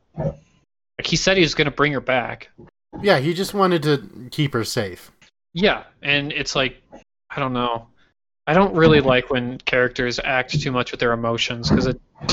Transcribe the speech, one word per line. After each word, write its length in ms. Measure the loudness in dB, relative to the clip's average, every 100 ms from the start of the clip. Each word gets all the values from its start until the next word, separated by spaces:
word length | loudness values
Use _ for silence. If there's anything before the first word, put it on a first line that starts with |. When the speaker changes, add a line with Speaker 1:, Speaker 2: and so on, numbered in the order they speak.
| _ -8
Speaker 1:
Like, 880 | -8 -8 _ _ _ _ _ -10 -4
he 80 | 0
said 220 | 2 2
he 60 |
was 120 | 2 2
gonna 160 | -2
bring 220 | 0 0
her 80 | 0
back. 480 | -2 -2 -2 -8 -16 -20 -20 _ _ -2
Speaker 2:
Yeah, 180 | 2 2
he 140 | 2
just 200 | -4 -4
wanted 300 | 0 2 2
to 440 | 2 0 -4 -18 -10
keep 220 | -4 -2
her 100 | -2
safe. 480 | -4 -4 -6 -10 -20 _ _ _ _
Speaker 1:
Yeah, 300 | -2 0 0 -6 _
and 300 | -2 -2 -2
it's 240 | -6 -4 -2
like, 260 | -2 -6 _ -20 _ _ _
I 100 | -6
don't 140 | -4
know. 340 | -2 -2 -4 -8 _ _ _ _ _ 0
I 60 |
don't 200 | 4 4
really 280 | 6 6 6
like 280 | 6 2 2
when 280 | -2 -4 -6
characters 600 | -2 0 2 0 -4 -2
act 360 | -2 -2 -2 -4
too 100 | -2
much 200 | -2 -4
with 80 | -2
their 120 | -2
emotions, 560 | 0 -2 -2 -4 -4 0
'cause 180 | 2 2
it, 120 | -4 _ _ -6